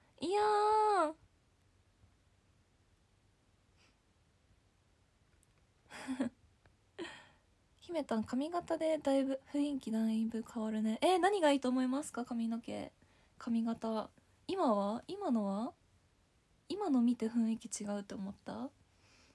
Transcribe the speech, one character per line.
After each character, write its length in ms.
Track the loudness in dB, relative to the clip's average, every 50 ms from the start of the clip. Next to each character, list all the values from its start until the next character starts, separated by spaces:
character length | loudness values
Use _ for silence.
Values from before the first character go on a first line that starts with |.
| _ _ _ -6
い 100 | -4 0
や 100 | 0 2
ー。 720 | 2 4 4 4 4 4 4 4 4 4 4 2 2 0 -2 _ -16 _ _ _ _ _ _ _ _ _ _ _ _ _ _ _ -20 -20 _ _ _ _ _ _ _ _ _ _ _ _ _ _ _ _ _ _ _ _ _ _ _ _ _ _ _ _ _ _ _ _ _ _ _ _ _ _ _ _ _ _ _ _ _ _ _ _ _ _ _ _ _ _ _ _ _ _ _ _ _ _ _ _ _ _ _ _ _ _ _ _ _ _ _ -20
<laughs> 420 | -18 -12 -8 -6 -4 -4 -4 -4 -6 _ _ -20 _ _ _ -20 _ _ _ _ _ -12 -12 -12 -12 -18 -20 -20 -20 _ _ _ _ _ _ _ _ _
姫 240 | -10 -4 -2 -2 0
た 120 | 0 0
ん、 60 | -2 -2
髪 260 | -2 -2 -2 -2 -2
型 280 | -4 -4 -2 -2 -2
で 200 | 0 0 0 0 2
だ 140 | 2 2 4
い 100 | 4 2
ぶ、 160 | 2 -2 -4 -6 -4
雰 80 | -2 0 0 0 -2
囲 20 | -4
気 120 | -4 -2
だ 180 | -2 0 0 2
い 160 | 2 0 0
ぶ 200 | -2 -4 -6 -8 -6 -6
変 100 | -6 -4
わ 80 | -4
る 100 | -2 0
ね。 180 | 0 0 0 2
え、 160 | 4 4 4
何 240 | 6 4 4 4 6
が 100 | 4 4
い 60 | 4
い 20 | 4
と 80 | 2
思 140 | 0 2 2
い 60 | 2
ま 140 | 0 0 -2 -4
す 100 | -6 -6
か？ 100 | -8 -6
髪 240 | -4 -4 -4 -2
の 120 | -2 -4 -6
毛。 340 | -6 -8 -8 -8 -8 -12 _ _ _ _ _ _ _ _ _
髪 260 | -8 -2 0 2 2 2
型。 460 | 0 -2 -2 -2 -2 -2 -2 -4 -6 _ -20 _ _ _ _ _
今 260 | -4 0 2 4 4 4
は？ 300 | 4 2 0 -2 -4 -6
今 240 | -10 -10 -4 -2 0
の 140 | 0 0 0
は？ 280 | 0 -2 -2 -4 -6 -8 _ _ _ _ _ _ _ _ _ _ _ _ _ _ _ _ _ _ -8
今 200 | -6 -2 0 2
の 120 | 4 4
見 160 | 4 4 2
て 100 | 0 -2
雰 220 | -2 0 0 0 0
囲 60 | 0
気 260 | -4 -6 -10 -10 -8 -6
違 40 |
う 120 | -6 -6 -6
っ 40 | -6
て 120 | -8 -10
思 160 | -8 -8 -10
っ 40 | -10 -12 -12
た？ 240 | -12 -10 -8 -8 -10 -12 _ _ _ _ _ _ -20 -20 -20 _ _